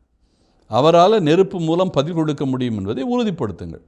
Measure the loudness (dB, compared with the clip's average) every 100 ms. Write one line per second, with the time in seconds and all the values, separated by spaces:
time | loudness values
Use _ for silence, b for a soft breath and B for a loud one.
0 | _ _ _ _ _ _ -4 0 4 6
1 | 6 4 4 2 2 0 -2 0 0 -2
2 | -2 -2 -2 -2 -4 -2 -4 -4 -4 -4
3 | -4 -2 -2 -4 -6 -8 -12 -14